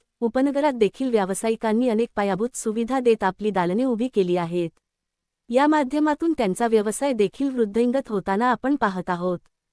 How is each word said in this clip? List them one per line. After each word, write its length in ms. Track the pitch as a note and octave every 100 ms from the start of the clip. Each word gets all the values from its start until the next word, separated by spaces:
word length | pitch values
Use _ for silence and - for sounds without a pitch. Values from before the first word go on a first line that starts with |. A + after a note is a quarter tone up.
| _ _
उपनगरात 520 | A#3 B3+ C#4 C#4 D4
देखील 380 | A#3+ G3 - C4
व्यावसायिकांनी 800 | A3 F#3+ F#3+ A3+ A3+ A3+ G#3+ B3+
अनेक 200 | G#3+ A#3+ -
पायाभूत 400 | G3+ F#3 A#3+ -
सुविधा 440 | A3+ G#3+ A#3 C4+
देत 240 | B3 A3
आपली 260 | F#3+ - G#3+
दालने 340 | F#3+ F3 G3+
उभी 240 | C4 G#3+ B3+
केली 280 | G#3 F3+ F3
आहेत. 340 | E3+ F3 E3 - _ _ _ _ _ _ -
या 180 | A#3+ D4
माध्यमातून 680 | D#4 B3+ D4 D4+ D4 E4 D#4
त्यांचा 280 | G#3 F#3 A#3
व्यवसाय 460 | A3 G#3 G#3 C#4
देखील 360 | A3+ G3 - C#4
वृद्धिंगत 600 | B3+ G#3+ A3 B3 C4+ -
होताना 420 | G#3 G3 G3 B3
आपण 260 | A#3 C4 C#4+
पाहत 340 | G#3 F#3 F3+
आहोत. 280 | F3 F3+ F3 - _ _